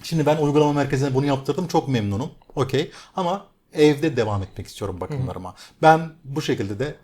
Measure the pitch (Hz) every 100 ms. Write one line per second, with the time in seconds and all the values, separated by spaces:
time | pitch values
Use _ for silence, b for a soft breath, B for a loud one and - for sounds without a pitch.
0 | - 165 147 156 143 143 147 143 135 139
1 | 143 131 143 135 - 196 180 165 147 123
2 | 104 101 160 - - - 131 135 170 B
3 | B - 175 196 - _ _ 165 151 139
4 | 160 123 107 101 92 - - - 101 90
5 | 90 143 127 90 92 B B - 156 160
6 | 165 - 135 143 147 131 101 101 143 -